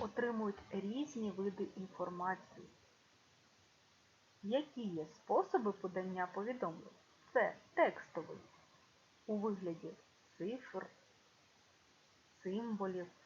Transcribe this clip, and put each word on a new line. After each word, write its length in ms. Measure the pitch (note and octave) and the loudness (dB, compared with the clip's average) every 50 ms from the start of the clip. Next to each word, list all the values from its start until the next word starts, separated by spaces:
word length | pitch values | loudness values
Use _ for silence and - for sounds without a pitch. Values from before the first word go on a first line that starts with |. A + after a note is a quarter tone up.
отримують 600 | A#3 G#3 - A#3 A#3+ A#3+ A3+ A3 G#3+ G3+ G3+ - - - | -2 0 0 0 2 2 2 2 0 0 -2 -4 -8 -6
різні 600 | - G3 F#3+ G3+ A#3 C#4 D4+ D4 - A3+ G#3+ G3+ | -4 -2 -2 -2 -2 -2 -4 -4 -2 -2 -2 -2
види 340 | F3+ F#3+ G3 G3+ F#3+ - G3 - - | 0 0 -2 -2 0 -2 -4 -4 -4
інформації. 920 | G3+ F#3 - - - F3+ F3 F3+ F3 F3+ F#3 F#3 F3+ - - - A#2+ - - - - - - - - - - - - - - - - - - - - - - - _ - - - - - - - - - - - - | -8 -8 -8 -4 -4 -4 -4 -2 -2 0 0 0 -2 -6 -18 -18 -18 -18 -18 -20 -20 -20 -20 -20 -20 -20 -20 -20 -20 -20 -20 -20 -20 -20 -20 -20 -20 -20 -20 -20 _ -20 -20 -20 -20 -20 -20 -20 -20 -20 -20 -18 -8
Які 380 | G3+ G3+ A#3+ D4 D4+ - - B3 | -2 2 2 2 2 0 -6 -4
є 260 | A3+ F#3+ E3+ D#3 D#3 | -4 -2 -2 -2 -4
способи 680 | - - - - - G#3+ D#4+ F#4 - - D4 A3 G3+ | -6 -10 -16 0 4 4 4 4 6 2 4 4 4
подання 560 | G3 - - F#3 F3 F#3 F#3 F#3 F#3 F3+ F3+ F3+ - | 0 0 -4 -2 -2 -2 -2 -2 0 0 -2 0 0
повідомлень? 600 | G3 G#3 A#3+ B3+ B3 F#3+ E3+ D#3+ - - - - - - - - - - - | -4 -2 -2 -2 0 -2 -2 -2 -6 -12 -16 -18 -20 -20 -20 -20 -20 -14 4
Це 240 | - A#3+ G3 - - - - - - | 6 6 6 6 2 -4 -14 -2 6
текстовий 640 | F4 D#4 G3+ - - - - - E3 D#3 - D3+ - - - - - - - - - - - - - - - - - - | 6 6 6 6 0 -10 -6 -6 -6 -6 -6 -10 -12 -12 -18 -20 -20 -20 -20 -20 -20 -20 -20 -20 -20 -20 -20 -20 -12 -4
у 120 | - G#3+ G3+ | -2 0 2
вигляді 520 | G#3 A3 G3 F#3 F#3 E3+ E3 E3 - - - - - - - - - - - - | 2 2 0 2 0 -2 -2 -2 -6 -10 -12 -12 -20 -20 -20 -20 -20 -20 -6 -4
цифр, 480 | E3 G#3 B3+ B3+ - - - F#3+ F#3 - - - - - - - - - - - - - - - - - - - - - - - - - - - - - - - | -2 -2 -2 -4 -6 -6 -6 -6 -6 -6 -12 -20 -20 -20 -20 -20 -20 -20 -20 -20 -20 -20 -20 -20 -20 -20 -20 -20 -20 -20 -20 -20 -20 -20 -20 -20 -20 -20 -20 -6
символів, 640 | - F#3 F#3+ A3+ A#3 A3+ G#3+ G3+ G3 F#3+ F3+ F3+ F3 F3+ - - - | -2 0 0 0 0 0 0 0 0 0 0 -2 -4 -6 -10 -20 -20